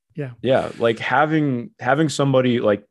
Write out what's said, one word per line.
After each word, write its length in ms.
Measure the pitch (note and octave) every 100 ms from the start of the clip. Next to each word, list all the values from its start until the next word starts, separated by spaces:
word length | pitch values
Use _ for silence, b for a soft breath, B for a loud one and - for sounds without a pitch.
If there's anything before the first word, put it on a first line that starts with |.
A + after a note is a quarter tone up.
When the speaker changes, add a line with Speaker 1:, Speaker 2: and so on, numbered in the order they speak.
| _
Speaker 1:
yeah. 180 | - C3+ A#2+
Speaker 2:
Yeah, 300 | A#2+ B2 D#2 -
like, 220 | A#2 A2
having, 720 | - B2+ D3+ D#3 D3 B2 A#2 _
having 280 | B2 C#3 D#3+
somebody 500 | C#3 C#3 C3 B2+ A#2+
like, 260 | G#2+ G#2 -